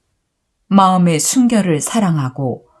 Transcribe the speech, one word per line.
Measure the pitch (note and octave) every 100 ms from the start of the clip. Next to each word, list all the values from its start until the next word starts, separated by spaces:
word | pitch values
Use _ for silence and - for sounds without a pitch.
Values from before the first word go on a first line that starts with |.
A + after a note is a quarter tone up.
| _ _ _ _ _ _ -
마음의 | G3 F#3+ F#3 F3 D#3
순결을 | - C4 A#3+ A3+ F#3+ D3+
사랑하고 | - A3+ G3 D#3 C3 - C3 A2+ _ _